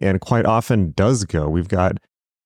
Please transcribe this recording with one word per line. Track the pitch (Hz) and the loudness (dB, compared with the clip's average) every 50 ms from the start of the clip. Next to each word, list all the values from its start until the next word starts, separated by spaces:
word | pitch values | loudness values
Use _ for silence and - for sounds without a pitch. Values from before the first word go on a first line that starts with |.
| - | 0
and | 98 95 95 | 0 0 0
quite | - - 123 117 110 | 0 0 0 2 2
often | - 110 113 - - 123 107 92 80 | 2 2 0 0 0 0 0 0 0
does | - - 95 117 135 113 101 | 0 0 2 2 2 0 -2
go. | - - 80 76 76 | -2 -2 -2 -2 0
We've | 78 87 85 92 | 0 -2 -2 -2
got, | - 90 90 92 - - - _ _ _ _ _ _ _ _ | 0 0 0 0 -2 -4 -8 _ _ _ _ _ _ _ _